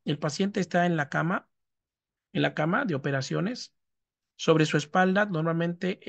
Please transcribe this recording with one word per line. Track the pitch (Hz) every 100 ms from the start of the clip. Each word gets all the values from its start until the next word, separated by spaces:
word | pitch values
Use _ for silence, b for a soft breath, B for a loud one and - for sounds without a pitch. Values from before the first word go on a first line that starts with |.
El | - 147
paciente | 156 - 196 208
está | 180 175 175
en | 165
la | 139
cama, | 151 160 214 - _ _ _ _ _ _ _ _
en | 143
la | 147
cama | 151 156 214
de | 247
operaciones. | 135 143 135 135 156 190 247 - _ _ _ _ _ _ -
Sobre | - 160 151
su | 151
espalda, | 143 185 185 190 208
normalmente | 160 165 165 170 170 185 208